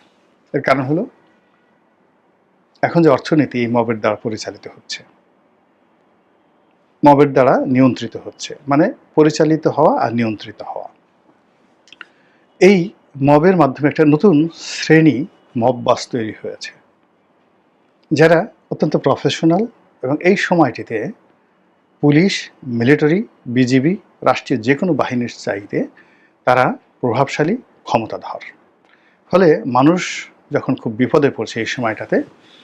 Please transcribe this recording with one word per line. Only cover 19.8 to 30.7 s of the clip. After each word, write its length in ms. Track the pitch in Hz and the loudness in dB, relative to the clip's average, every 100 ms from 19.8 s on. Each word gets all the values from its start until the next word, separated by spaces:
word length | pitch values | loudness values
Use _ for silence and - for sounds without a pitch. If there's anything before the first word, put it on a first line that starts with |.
| _ - | _ -10
এবং 140 | - 151 | -6 -2
এই 160 | 180 202 | 0 0
সময়টিতে 760 | - 180 143 - 107 110 131 - _ _ _ _ _ _ _ - | 0 0 0 -2 -8 -8 -8 -12 _ _ _ _ _ _ _ -2
পুলিশ, 500 | 147 147 190 - - _ 131 | 2 4 2 -2 -12 _ -8
মিলিটারি, 560 | 117 117 147 151 180 233 _ 135 | -2 2 4 2 0 -4 _ -6
বিজিবি, 500 | 120 123 131 143 208 _ - | -2 2 2 0 -4 _ -4
রাষ্ট্রীয় 380 | - 127 - 127 | -2 -2 -2 -4
যে 140 | 110 | -2
কোনো 200 | 143 185 | -2 0
বাহিনীর 380 | 135 123 123 117 - | -2 -2 -4 -6 -8
চাইতে 480 | - 101 104 147 277 _ _ _ _ _ | -8 -8 -6 -8 -8 _ _ _ _ _
তারা 300 | - 123 131 269 _ - | -2 0 0 -2 _ -8
প্রভাবশালী, 560 | 123 113 139 - 156 247 - _ | -4 -2 -2 -2 -4 -4 -8 _
ক্ষমতাধর। 560 | - - - - - - - - _ _ _ _ _ _ - | -4 -4 -4 -10 -12 -16 -16 -20 _ _ _ _ _ _ -2
ফলে 320 | 180 180 151 135 | 2 4 2 0
মানুষ 600 | 123 143 180 - - - _ - | 2 4 2 -2 -10 -14 _ -8
যখন 180 | 143 - | -6 -4